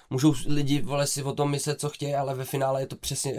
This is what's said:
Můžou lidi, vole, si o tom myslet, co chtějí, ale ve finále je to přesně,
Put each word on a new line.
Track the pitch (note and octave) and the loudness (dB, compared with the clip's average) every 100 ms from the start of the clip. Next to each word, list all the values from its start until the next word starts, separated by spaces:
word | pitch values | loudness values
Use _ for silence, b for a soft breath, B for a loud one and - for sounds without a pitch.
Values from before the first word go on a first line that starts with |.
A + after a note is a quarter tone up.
| b | b
Můžou | C3 D3+ - - | 2 4 4 4
lidi, | D3 C#3 C#3+ | 4 4 2
vole, | C3 C#3+ C#3+ | 2 0 0
si | C#3+ | -2
o | C3+ | -2
tom | C#3+ C#3+ | 0 0
myslet, | C#3+ D3+ C#3+ | 0 -2 -2
co | D3 | -4
chtějí, | - C#3+ C#3+ | -4 -4 -2
ale | C3+ C3 | -2 -4
ve | C3 | -4
finále | C#3+ C3+ C3+ | -2 0 0
je | C3 | -2
to | B2+ | -6
přesně, | - C#3 C#3+ | -6 -4 -2